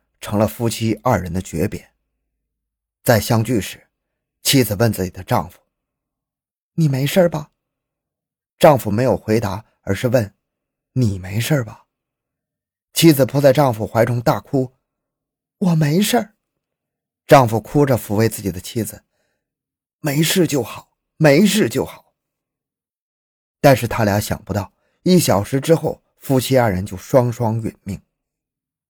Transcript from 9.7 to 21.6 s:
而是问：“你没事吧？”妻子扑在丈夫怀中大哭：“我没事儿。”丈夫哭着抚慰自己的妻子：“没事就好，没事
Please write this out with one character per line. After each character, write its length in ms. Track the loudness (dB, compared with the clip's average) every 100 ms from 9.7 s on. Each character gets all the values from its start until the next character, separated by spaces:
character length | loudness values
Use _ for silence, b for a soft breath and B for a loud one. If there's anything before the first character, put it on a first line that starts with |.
| _
而 120 | -8
是 140 | -4 0
问 260 | 0 -2 _ _ _ _ _ _
：“你 260 | -2 -2 -2
没 200 | -8 -6
事 240 | -2 -2
吧？” 220 | -4 -12 _ _ _ _ _ _ _ _ _ _ _
妻 180 | 2 4
子 140 | 4 2
扑 160 | 2
在 100 | 4
丈 220 | 4 2
夫 120 | 0 -2
怀 200 | 0 0
中 160 | 0
大 180 | -2 -4
哭 340 | -2 -4 -4 _ _ _ _ _ _ _ _ -6
：“我 160 | -2 0
没 260 | 0 0
事 160 | 0 -2
儿。” 180 | -4 _ _ _ _ _ _ _ _ _ 4
丈 200 | 6 6
夫 120 | 0
哭 260 | -2 0 2
着 120 | 0
抚 180 | -2 -2
慰 140 | -2
自 120 | -2
己 100 | -8
的 80 | -8
妻 220 | -8 -8
子 200 | -8 -10 _ _ _ _ _ _ _ _ _ _
：“没 220 | -4 -2
事 240 | 0 0 0
就 160 | 0
好， 300 | -4 -10 -20 _ _ 0
没 280 | 4 6 4
事 220 | 2